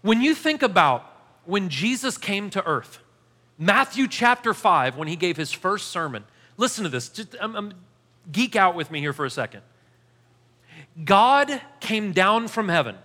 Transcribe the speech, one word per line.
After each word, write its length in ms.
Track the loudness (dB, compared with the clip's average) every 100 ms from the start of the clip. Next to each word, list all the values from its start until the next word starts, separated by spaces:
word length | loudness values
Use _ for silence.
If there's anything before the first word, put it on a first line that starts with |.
When 180 | 4 4
you 140 | 4
think 280 | 2 0 0
about 460 | 2 4 4 2 -4 -20 _ _
when 240 | -4 -2 -2
Jesus 500 | -2 -2 -2 -4 -6
came 320 | -6 -6 -4
to 160 | -6 -2
earth, 320 | -4 -6 -20 _ _ _ _ _ -2
Matthew 520 | 2 2 2 0 -2
chapter 440 | 2 2 2 -2
five, 420 | 0 4 4 2 -2
when 100 | -6
he 80 |
gave 220 | -2 -2 -2
his 160 | -6
first 360 | -4 -4 -4 -6
sermon, 320 | -6 -6 -8 -14 _ _ -2
listen 260 | -2 -2
to 80 | -4
this. 180 | -4 -8
Just, 280 | -14 -16 -10
um, 160 | -8
um, 200 | -6 -10 -14 _ _ _ _ -6
geek 260 | -2 0 4
out 180 | 2
with 160 | 2 -6
me 80 | -4
here 140 | -4
for 120 | -4
a 60 | -6
second. 320 | -4 -8 -10 _ _ _ _ _ _ _ _ _ _ _ -20 -20 -12
God 580 | 2 4 6 4 2 -4 -10 -14
came 320 | -4 -4 0
down 380 | 2 4 2 0
from 200 | -4 0
heaven. 300 | 0 0 -8